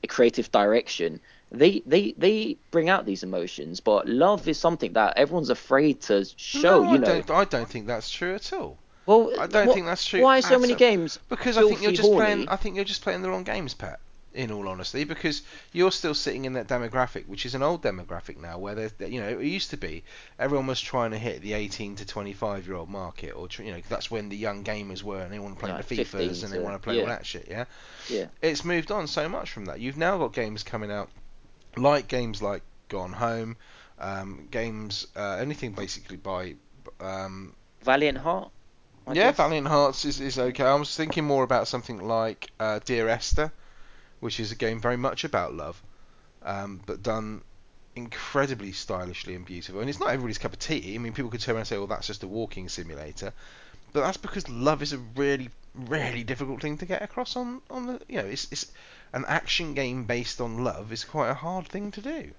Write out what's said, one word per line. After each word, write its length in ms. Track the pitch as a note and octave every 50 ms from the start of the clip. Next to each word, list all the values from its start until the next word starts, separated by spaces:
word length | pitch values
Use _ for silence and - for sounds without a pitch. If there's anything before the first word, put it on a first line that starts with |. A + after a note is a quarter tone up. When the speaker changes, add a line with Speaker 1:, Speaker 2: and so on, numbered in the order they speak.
| -
Speaker 1:
a 40 | -
creative 440 | - - B2 A#2 A#2 - A2+ - -
direction. 640 | G#2+ G2+ G#2 G#2+ A#2+ - - - - F2 E2 D#2+ E2+ _ - - - _ _
They, 320 | - A#2 C#3+ F3+ G3 - -
they, 280 | - C#3+ F3+ G3+ - - -
they 400 | - F#3 G#3+ A3 G#3+ - - - _ -
bring 180 | - - D#3 E3
out 160 | F#3+ F#3+ -
these 180 | A2 G2 F#2 -
emotions, 560 | F#2 F#2+ F2+ E2+ F2 - - C#2+ D#2+ E2+ F#2+
but 260 | - A2 G#2+ G2+ -
love 440 | - A2+ B2 D#3 F#3 G#3 G3+ - E3+
is 100 | D#3 -
something 320 | - E3+ E3 D#3 - G#2 -
that 240 | A2 G#2+ G2 - -
everyone's 320 | C3+ D3 E3 F3+ D3+ A#2
afraid 520 | B2 - - - C3 C3+ D3 D3+ C3+ -
to 240 | - - G#2+ G2+ G2 - -
show, 460 | - - - - C#4 D4 F3 F#3+ - -
Speaker 2:
No, 0 |
Speaker 1:
you 120 | - -
Speaker 2:
I 20 | C#4
Speaker 1:
know. 80 | - - F3 E3
Speaker 2:
don't, 100 | - -
I 140 | - E3+ G3+
don't 240 | F#3+ - B2+ A#2 A#2
think 180 | - A#2+ G#2 G#2
that's 220 | A#2+ A2 G#2 -
true 240 | - - E3+ F3 F#3
at 160 | F#3+ - -
all. 260 | - F#4+ D#4 - - - - _ - - _
Speaker 1:
Well, 260 | - G#3 A3+ A3+ A3+ B3 -
Speaker 2:
I 80 | - F3
don't 200 | F#3 G#3+ G#3 A#3
Speaker 1:
what, 60 | B3
Speaker 2:
think 120 | G3+ F3
that's 180 | E3 F3 F3+ -
true 160 | - - F#3+
Speaker 1:
why 200 | B3 C4 C4 C4
so 140 | B3+ - C4
Speaker 2:
at 40 | B3+
Speaker 1:
many 140 | B3 B3 A#3+
Speaker 2:
all. 60 | -
Speaker 1:
games 380 | B3 A#3+ G#3+ F#3+ E3 D3+ - - - -
Speaker 2:
Because 280 | B3 A3+ - B3 A#3 A3+
I 40 |
think 200 | A3 G#3+ G3+ E3+
you're 100 | G3 G#3
Speaker 1:
filthy 40 | G#3+
Speaker 2:
just 140 | - G#3+ G#3
Speaker 1:
horny? 160 | G#3 F3+ A3
Speaker 2:
playing, 240 | G#3+ G#3 - - -
I 80 | - G3
think 180 | - G#3 F#3
you're 80 | F#3+ G3
just 180 | G3+ G3+ -
playing 200 | - G#3 F#3 F3+
the 80 | F#3 F#3
wrong 160 | F#3 F#3 F#3
games, 280 | F#3+ - - F3 C3 -
Pet, 280 | - - F2+ C#2 - - - - - - - -
in 180 | - A2+ A2
all 160 | G#2+ G#2 G2 G2
honesty, 380 | F#2+ F#2 F2+ - - C3 C#3+
because 380 | C#3+ D#3+ - - E3+ D3 D3 - - - - - -
you're 220 | _ E3 F3+ F#3+ F#3
still 200 | - - E3+ D3+
sitting 300 | - - D3+ G#2 A#2+ C3+
in 80 | C3
that 160 | C3 B2+ A2+ G2+
demographic, 580 | C3+ B2 A#2+ A2+ G#2+ C3 B2+ B2 - - - -
which 160 | G2 G2 -
is 100 | B2 A2
an 80 | C3 C3+
old 180 | D3 F3 -
demographic 540 | - A#2+ G2 F#2 F2 E2 F2 E2+ - - D2 C2+
now, 200 | D2+ E2+ E2 F2
where 160 | F#2+ G2+ G#2
there's, 160 | G#2+ A2 A2 G#2 -
you 220 | - F2 A2+ B2+
know, 80 | G#2 G2+ A#2+ F#2
it 60 | A2+
used 240 | D3 F3 G3 F3+ -
to 80 | - C3
be 260 | - F2 D#2 E2+ - - - - - - - -
everyone 300 | B2 C3+ C#3+ C#3 C3 C3
was 140 | B2+ B2
trying 300 | - - - B2+ A#2+ A2+
to 60 | A2 A2
hit 240 | A2+ A#2 G2+ -
the 120 | F2 G2+ G#2
eighteen 420 | G#2+ G#2+ G2+ G2+ - A2 G2+ G2+
to 100 | G2 G#2
twenty-five-year-old 840 | G2+ - G#2+ G2+ G2+ G2 F#2+ - G#2+ G2+ G2 F2+ F2 F#2+ F2+ E2 E2
market, 420 | G2+ G2+ F#2 F2 - - - D2
or 160 | - - E2+ F2+
tr-, 160 | - - G#2+
you 80 | G#2+
know, 80 | F#2 F2 E2+ -
that's 240 | A2+ - - -
when 160 | A2+ A2 G#2 G#2
the 80 | G2
young 300 | G2+ G#2+ A2 G2+ G2+ G2+
gamers 380 | A2 G#2+ G#2+ G#2 G2 F#2+ F#2 F#2
were, 180 | G#2 G2 F#2+
and 100 | F#2 F2+
they 80 | G2 G#2
wanna 160 | G2+ G2+ G2
play 160 | - - G2+
Speaker 1:
Like 160 | F#2 - G2 -
Speaker 2:
the 80 | B2
fifas 140 | - A#2+ -
Speaker 1:
fifteen 320 | - G2 E2+ F2+ F#2 F2 G2
Speaker 2:
and 80 | G2+ F#2+
they 40 | F#2
Speaker 1:
to, 60 | F2+
Speaker 2:
wanna 140 | G2+ G2+ F#2+
play 160 | - A2 A2
all 80 | A#2 B2
Speaker 1:
yeah. 20 | - -
Speaker 2:
that 100 | - -
shit, 220 | - - F2 - -
yeah? 140 | F2 G#2+ B2 - - - - - - - - -
Speaker 1:
Yeah. 160 | B2+ G#3+ - - - -
Speaker 2:
It's 240 | - D#3+ D#3 C#3+ -
moved 260 | E3+ F3 E3+ D#3 -
on 160 | G#3 G#3 E3+ D3
so 220 | - E3 D3+ D#3+
much 220 | G3 - - -
from 120 | - - G2+ F2+
that. 120 | C#2+ C#2
You've 160 | A2+ B2+ C#3 D3
now 200 | D#3+ F3 G3+ F#3
got 160 | D#3 A#2+ A2+
games 300 | C3 A#2 G#2+ G#2+ G#2 G#2
coming 280 | - - A2+ G#2+ G#2
out, 160 | G2+ G#2 G2 - - - - - - - - - - _ - - - A#2+
like 320 | B2 C#3+ D3 D3 B2+ -
games 320 | - B2+ B2 A2+ G#2+ G2
like 220 | G#2 G2+ G2+ F#2 - - - - - -
Gone 240 | - G2 F#2 F#2 F2+
Home, 420 | F#2+ A#2+ A#2 A#2 A2+ A2+ A2+ A#2 A2+ - - - - - - - -
um, 500 | - F#2+ G2 G2 G2 G2 G2 - D#2 G2+
games, 560 | - A#2+ A2+ A2+ A2 G#2+ G#2+ G#2 G2+ - - - -
uh, 220 | - G#2 G2+ G2 F2+
anything 320 | A#2+ C#3+ D3+ C#3+ - A#2+
basically 460 | G#2 G2+ G2+ F2+ - - - - G2 F2
by, 380 | - G2 F#2+ F2+ F#2 F2+ - - _ _ - - - - - -
um, 560 | F2 F#2+ F#2+ F#2+ F#2+ F#2+ F#2+ F#2+ F#2+ E2+ - - - _ _ _ -
Speaker 1:
Valiant 340 | C3 C3 C#3 D3 D3 C#3 -
Heart, 320 | C#3 D#3+ F3 F#3+ F3+ - - - - - _ _ - _ _ - - -
I 40 | C3
Speaker 2:
Yeah, 140 | D#3+ G3+ B3
Speaker 1:
guess. 100 | C#4+ -
Speaker 2:
Valiant 300 | E3 D3 D#3+ D3+ C#3 C#3
Hearts 360 | D#3 C#3+ C#3+ C#3 C3+ - -
is, 160 | D3 C#3 C#3
is 180 | C3+ C#3 B2 C3
okay. 260 | B2 B2+ B2 - C#3
I 80 | B2+ C#3
was 180 | C#3+ D3 C#3+ - -
thinking 260 | D#3+ D#3 - D#3+ D#3
more 200 | D3 C#3 C3+ C3
about 220 | A#2+ C3 A#2+ F#2+ -
something 360 | - B2 A#2 - A#2+ G2+ F2+
like, 440 | G#2+ A2+ A2+ A2+ A2+ G#2+ - - - - -
uh, 200 | A2 A2 G#2+ G#2+ -
Dear 240 | - B2+ A#2 A2+ A2+
Esther, 460 | A2+ B2 - - - - D3+ D#3 - - - - - - - - - - - - - -
which 180 | - A#2 A2 -
is 120 | A2+ G#2
a 40 | A2+
game 260 | A2 A#2+ A2 A2 A#2
very 160 | A2 A#2+ B2 B2
much 260 | B2 C3+ - - -
about 300 | D#3 - G#2+ F2 C#2+ A#1+
love, 280 | E2 D2+ D2 F2 - - - - _ - - - - _ - _ - -
um, 380 | - G2 G2 G2 G2+ G2+ F2+ -
but 180 | - G2 - A2
done 380 | B2 A2 A2+ G#2+ G#2+ G#2+ G#2+ - - - - - - _ - - - -
incredibly 760 | - A#2+ A#2 - - - - - C#3+ C3+ C#3 C3+ A2+ G2+ G2 F#2
stylishly 600 | - - - G#2 F#2 F2+ F2+ F2+ - - - F#2
and 100 | F2+ F#2
beautiful. 340 | - F2+ F2 E2+ - F2+ G2
And 100 | A2 C3+
it's 100 | C#3+ -
not 80 | - -
everybody's 300 | A#2+ C#3 B2+ A#2+ G#2+ -
cup 120 | - A#2 A2
of 60 | -
tea. 340 | - - D#3+ C3 - F2+ G2+
I 20 | A#2
mean, 160 | A#2+ A#2 A#2
people 180 | A#2 C3+ A#2
could 80 | A2 A2+
turn 140 | - - A#2
around 40 | A2+
and 60 | A2 -
say, 100 | A#2+ G2+
"Well, 100 | G2+ F#2+
that's 200 | G#2+ - - -
just 160 | G#2 - -
a 40 | F#2+
walking 400 | G2+ A2+ A#2 G2+ - - F#2 F2
simulator," 640 | - - F2 E2 D#2+ C#2+ D2+ D2+ D2 - - F#2+ - - - - - - - - - - - - -
but 80 | D3
that's 160 | C#3 E3 F#3+ -
because 320 | - F#3+ - G3+ D#3+ -
love 320 | B2 A#2 B2 D3 D#3 D3
is 100 | C#3 C#3
a 60 | D3 C3+ B2 A2 A#2
really, 360 | C3 C#3 C#3+ C#3 C3+ B2+ A#2+ - - - - -
really 500 | - B2+ A#2+ D3+ D#3 C#3 B2 A#2+ A#2 A#2
difficult 360 | G#2 C3+ A#2 C#3+ C3 C3+ A2
thing 160 | - D3+ D3 D3+
to 60 | F#3+
get 160 | F3 F#3 -
across 360 | G#3 G#3 - - B3+ - - B3+
on, 240 | B3 A#3+ A#3+ C4 _ _
on 160 | - B3+ B3 B3
the, 140 | B3+ A#3+ - -
you 80 | B3+ G3+
know, 80 | A2
it's, 220 | F#2+ A2 C#3 - -
it's 200 | - - - - - - - - - - - - -
an 100 | B2+ C3+ -
action 440 | C#3+ E3 - - - - F3+ D#3+ -
game 300 | C3 C3+ B2 B2 C3 B2
based 380 | G2+ B2 A#2+ A#2+ A#2 - -
on 240 | B2+ A#2 A2 A2+ B2+
love 260 | B2 - - G2 A2
is 140 | A2 A2+ -
quite 240 | - - D3+ C3+ A#2
a 40 | C3+
hard 320 | C#3 - E3 F3+ F#3 E3+ -
thing 240 | - G3+ G3+ G#3
to 100 | G3 G#3
do. 300 | G#3 C4 D#4+ D#4+ - - -